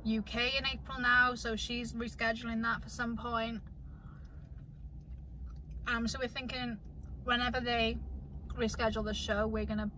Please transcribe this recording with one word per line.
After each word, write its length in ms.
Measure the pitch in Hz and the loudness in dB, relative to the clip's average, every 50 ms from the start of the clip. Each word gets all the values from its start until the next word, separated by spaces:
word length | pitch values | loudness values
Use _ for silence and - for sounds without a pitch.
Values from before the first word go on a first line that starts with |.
| - | 2
U 180 | 220 220 220 | 2 2 2
K 340 | 208 - - 233 240 254 269 | 0 0 0 2 2 2 2
in 80 | 269 269 | 2 0
April 340 | 269 262 254 - - 269 262 | 0 -2 -4 -6 -6 -4 2
now, 360 | 247 247 247 247 247 247 247 | 6 8 8 10 8 8 6
so 220 | 226 - 233 220 | 2 -2 -2 0
she's 360 | 208 - - 240 240 240 226 | 0 0 -2 -2 -2 -2 -4
rescheduling 680 | - 226 233 226 - - 233 226 226 226 240 226 226 226 | -4 -4 -4 -4 -2 0 2 2 2 0 -2 -2 0 2
that 200 | 226 233 220 - | 2 2 0 0
for 60 | - - | -2 -8
some 300 | - - 240 233 233 226 | -4 -2 -2 -2 -2 -2
point. 440 | - - 240 226 226 233 233 214 - - - - - - - - - - - - - - - - - - - - - - - - - - - - - - - - - - - - - - - - - - - - - | -2 0 0 0 0 0 -2 -6 -8 -10 -12 -12 -12 -12 -12 -12 -12 -12 -12 -12 -12 -12 -12 -12 -12 -12 -12 -12 -12 -12 -12 -12 -12 -10 -10 -12 -10 -10 -10 -10 -10 -10 -10 -8 -8 -8 -8 -10 -10 -8 -8 -6 -2
Um, 220 | 247 240 233 233 220 | 0 2 2 2 0
so 100 | - 262 | 0 0
we're 80 | 262 | -2
thinking 520 | 240 - 277 254 233 262 254 247 240 226 202 - - - - - - - - - | -2 -2 -4 -4 -2 -2 -2 -2 -2 -2 -6 -8 -12 -10 -10 -8 -8 -8 -4 2
whenever 360 | - - 240 247 240 233 254 | 2 4 4 4 2 2 2
they 380 | 240 240 240 233 226 226 233 233 - - - - - - - - - - - | 2 4 4 4 4 4 2 0 -4 -6 -6 -6 -8 -8 -10 -10 -8 -6 0
reschedule 500 | - 240 220 - - 233 220 214 220 214 | 0 2 2 2 4 2 4 4 2 0
the 80 | 214 | 0
show, 340 | 208 - - - 208 202 220 | 0 0 0 2 4 4 4
we're 200 | 220 220 214 214 | 4 2 0 0
gonna 240 | 214 220 214 214 208 - | 2 0 0 0 -2 -4